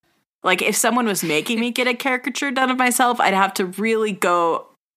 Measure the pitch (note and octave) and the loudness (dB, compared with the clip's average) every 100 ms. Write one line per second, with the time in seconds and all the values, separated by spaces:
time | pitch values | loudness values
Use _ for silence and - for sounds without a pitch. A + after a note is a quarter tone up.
0 | _ _ _ _ F#3 F3+ - G3 A#3 A#3+ | _ _ _ _ -2 0 0 0 0 0
1 | A3+ F3+ E3 D3+ D#3 A3+ A#3+ A#3 B3 B3 | 0 -2 -2 -2 0 -2 -2 -2 -2 -2
2 | C4+ B3+ C4+ - C#4 B3+ C4 B3+ B3 B3 | -2 -4 -4 -6 -4 0 0 2 0 2
3 | B3 A#3+ - F#3+ F#3+ - F#3 F#3+ A3 A3 | 2 2 2 2 2 0 -4 -2 0 0
4 | G#3+ F#3 F#3 F3 E3+ - - _ _ | 0 0 2 2 2 0 -6 _ _